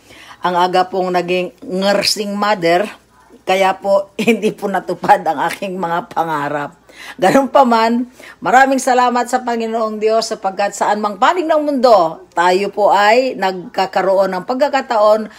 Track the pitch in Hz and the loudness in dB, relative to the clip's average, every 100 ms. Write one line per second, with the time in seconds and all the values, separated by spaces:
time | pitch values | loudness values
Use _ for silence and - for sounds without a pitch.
0 | _ - - - 175 175 180 180 180 190 | _ -20 -20 -8 -4 0 2 0 -2 -4
1 | 185 180 175 180 180 - - 185 196 196 | -2 -2 -2 -4 -4 -10 -8 -4 0 0
2 | 196 196 202 202 208 214 165 175 208 - | -2 -4 -6 -4 -2 0 0 0 -2 -8
3 | _ _ _ - - 190 185 190 196 196 | _ _ _ -16 -4 0 0 0 0 0
4 | 196 - 208 220 214 - 202 185 175 175 | 0 -4 0 0 -2 -4 -4 -4 -6 -6
5 | 175 202 165 147 165 - 202 185 175 170 | 2 2 2 -2 -4 -4 -8 -6 -4 -4
6 | 233 - 165 156 143 147 143 - _ - | -6 -6 -4 -4 -4 -6 -8 -12 _ -20
7 | - - 185 269 262 - 254 226 226 240 | -20 -2 2 2 4 4 4 4 2 0
8 | 247 - - - 170 240 269 269 262 247 | -4 -10 -20 -8 2 4 4 2 2 2
9 | 247 240 240 254 240 233 226 226 220 214 | 2 0 -2 -4 -2 -4 -4 -4 -4 -2
10 | 214 226 220 208 - 196 202 - 180 214 | 0 0 -2 -6 -6 -4 -4 -2 -2 0
11 | 214 196 269 359 320 311 294 285 247 208 | -2 0 0 2 0 0 0 2 4 6
12 | 160 165 - - 175 185 196 202 196 180 | 4 -2 -8 0 2 2 0 0 2 4
13 | 208 240 262 - 190 190 170 - 185 196 | 4 2 0 -2 -4 -4 -8 -6 -4 -2
14 | 185 190 190 185 175 262 285 269 262 226 | 0 0 0 -2 -6 -2 0 -2 -2 2
15 | 208 220 214 | 4 2 -2